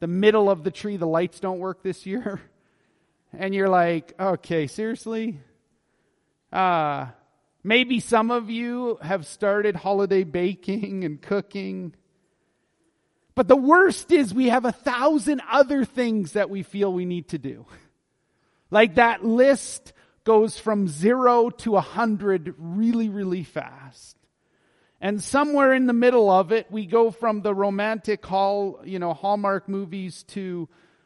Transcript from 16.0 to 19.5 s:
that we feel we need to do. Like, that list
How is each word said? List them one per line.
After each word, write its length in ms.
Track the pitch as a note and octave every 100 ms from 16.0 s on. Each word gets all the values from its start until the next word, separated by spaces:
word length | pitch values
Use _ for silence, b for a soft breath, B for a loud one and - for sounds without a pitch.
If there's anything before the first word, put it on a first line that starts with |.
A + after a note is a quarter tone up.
| A#3+ A3 F3
that 160 | G#3 F#3+
we 140 | G3
feel 280 | F3+ G3+ G3+
we 140 | F3+ F3+
need 240 | F3 -
to 80 | D#3+
do. 280 | C3 A#2 B2 B B _ _ _ _ _ _ _ -
Like, 260 | G#3 A3+ E3
that 280 | A#3 A#3
list 720 | A3+ A3+ C4+